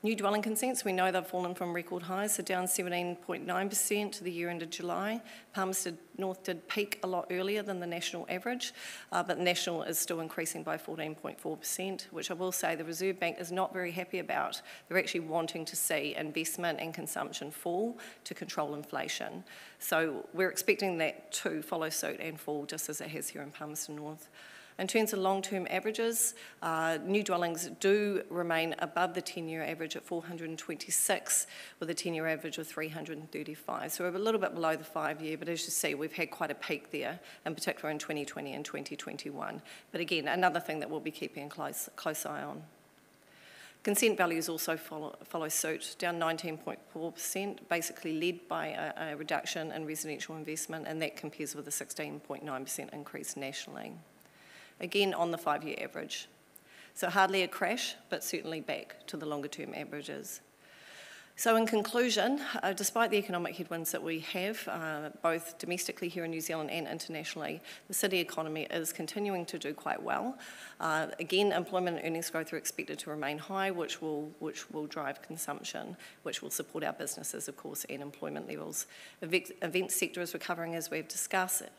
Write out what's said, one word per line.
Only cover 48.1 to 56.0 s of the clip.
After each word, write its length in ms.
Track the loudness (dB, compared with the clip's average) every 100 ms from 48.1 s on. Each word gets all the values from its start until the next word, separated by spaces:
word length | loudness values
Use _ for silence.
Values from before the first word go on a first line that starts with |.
| 2
led 300 | 2 0 -2
by 200 | -2 0
a, 440 | -2 -4 -2 -4
a 40 | -4
reduction 540 | 0 0 2 -2 -2
in 160 | -4 -4
residential 480 | -4 -4 -4 -6
investment, 520 | -6 -6 -4 -4 -4 -4
and 120 | -2
that 120 | -2
compares 400 | -4 -10 -6 -6
with 140 | -6 -4
a 20 |
sixteen 480 | -4 -4 -6 -6 -6
point 220 | -8 -6
nine 220 | -4 -4
percent 240 | -4 -6 -6
increase 420 | -8 -8 -8 -8 -6
nationally. 560 | -6 -6 -8 -8 -10 -10 -16 -20 -20 -20 -20 -20 -20 -10
again 340 | -2 4 4
on 160 | 4 2
the 80 | 2
five-year 380 | 0 0 0 -6
average. 480 | -6 -6